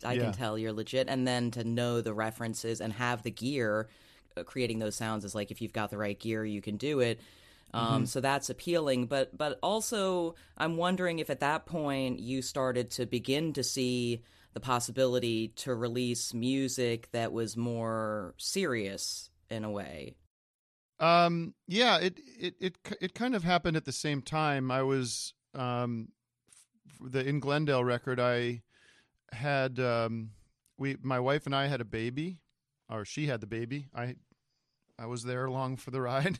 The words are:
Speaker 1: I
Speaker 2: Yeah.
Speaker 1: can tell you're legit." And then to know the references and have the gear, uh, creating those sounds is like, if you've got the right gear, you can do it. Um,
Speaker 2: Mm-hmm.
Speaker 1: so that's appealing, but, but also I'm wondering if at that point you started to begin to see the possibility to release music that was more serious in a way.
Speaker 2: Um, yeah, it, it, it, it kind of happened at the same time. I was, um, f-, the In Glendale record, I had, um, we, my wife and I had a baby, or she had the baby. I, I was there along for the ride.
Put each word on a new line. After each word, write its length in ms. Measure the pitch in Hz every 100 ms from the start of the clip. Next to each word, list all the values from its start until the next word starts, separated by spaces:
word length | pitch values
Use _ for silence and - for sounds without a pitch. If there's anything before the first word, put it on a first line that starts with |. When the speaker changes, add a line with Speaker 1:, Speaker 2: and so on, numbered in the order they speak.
Speaker 1:
I 80 | 120
Speaker 2:
Yeah. 100 | 120
Speaker 1:
can 80 | 110
tell 260 | 95 110 110
you're 160 | 110
legit." 340 | 110 107 131 131
And 180 | 135 127
then 240 | 123 120
to 120 | 120
know 380 | 113 117 120 120
the 100 | 113
references 720 | 107 110 113 113 107 113 113
and 100 | 110
have 300 | 107 123 117
the 80 | 117
gear, 580 | - 123 143 110 107 113 - - - _ -
uh, 60 |
creating 380 | 85 131 120 113
those 160 | 110 -
sounds 280 | 110 107
is 100 | 98
like, 160 | 107 101
if 120 | 107
you've 100 | 107
got 160 | 113 104
the 80 | 104
right 200 | 104 101
gear, 260 | 113 110
you 160 | 110 104
can 160 | 107 104
do 240 | 143 143
it. 200 | 120 110 - - - - -
Um, 80 | 117 117
Speaker 2:
Mm-hmm. 180 | 131
Speaker 1:
so 160 | 123 135
that's 280 | 135 139 -
appealing, 580 | 120 175 170 147 127 117
but, 300 | 139 131 -
but 220 | 147 135
also 760 | 175 220 - 220 190 180 165 170 - -
I'm 200 | 160 165
wondering 420 | 175 185 180 165
if 120 | 156
at 100 | 135
that 260 | 143 156 -
point 540 | 165 147 135 131 -
you 200 | 117 131
started 520 | 127 143 131 123 113
to 140 | - 120
begin 460 | 123 123 139 160
to 100 | 143
see 580 | 127 139 127 123 120 117 - - -
the 60 | -
possibility 880 | 127 120 117 117 131 123 117 113 113
to 260 | - 135
release 580 | 117 120 120 123 117 -
music 800 | 120 123 135 131 131 120 117 -
that 220 | 117 113
was 240 | 113 110 113
more 800 | 120 117 113 113 107 107 90 -
serious 920 | - 196 170 117 95 98 - - - _ _
in 140 | 113
a 60 | 107
way. 440 | 101 76 78 67 - _ _ _ _ _ _ _ -
Speaker 2:
Um, 540 | 160 170 170 170 165 - -
yeah, 320 | 202 247 175
it, 220 | 185 180 - 226
it, 160 | 185 -
it, 180 | 185 - - -
it 140 | 185
kind 200 | - 247
of 80 | 220
happened 340 | 170 175 175 160
at 80 |
the 80 | 135
same 300 | - 151 143
time. 480 | - 156 151 139 131
I 120 | 131
was, 520 | 135 135 120 - - - _
um, 560 | 139 123 123 120 113 113 _ _ _ _ - _ _ -
f-, 220 | - 127
the 140 | 131 131
In 140 | 147
Glendale 440 | 139 147 147 131
record, 360 | 123 120 135 123
I 420 | 123 120 120 120 - _ - _ _ _ _
had, 480 | 113 143 139 131 123
um, 500 | 123 117 113 113 110 104 _ _ _ -
we, 180 | 139 135
my 160 | 135 127
wife 280 | 127 151 143
and 80 |
I 120 | 139 139
had 140 | 131
a 40 |
baby, 540 | 110 110 117 131 170 175 _ _ _ _ -
or 160 | 110
she 220 | 101 - 147
had 140 | 117
the 60 | 104
baby. 400 | 113 117 143 135
I, 200 | 120 123 - _ _ _ _ _ _ _ -
I 80 | 117
was 180 | 120
there 220 | 120 123 131
along 320 | 131 131 131
for 120 | -
the 100 | 131
ride. 380 | 123 135 175